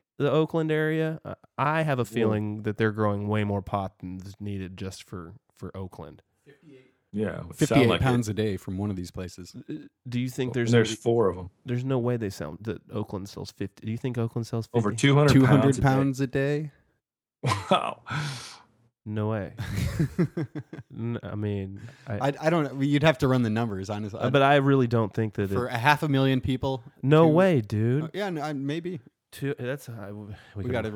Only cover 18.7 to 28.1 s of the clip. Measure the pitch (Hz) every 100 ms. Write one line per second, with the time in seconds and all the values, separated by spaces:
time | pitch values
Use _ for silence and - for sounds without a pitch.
18.7 | _ _ _ 107 107 107 110 95 - -
19.7 | - - - 143 - 165 - 147 147 -
20.7 | 135 - 127 117 117 - 104 104 101 95
21.7 | 101 110 - - 104 139 143 156 170 139
22.7 | 135 139 143 156 139 135 131 113 110 117
23.7 | 95 95 104 107 107 - 139 139 143 139
24.7 | 135 120 117 104 - 110 - 98 98 123
25.7 | 120 131 147 156 135 135 131 135 127 139
26.7 | 131 - _ 131 156 165 156 190 147 104
27.7 | 107 113 135 -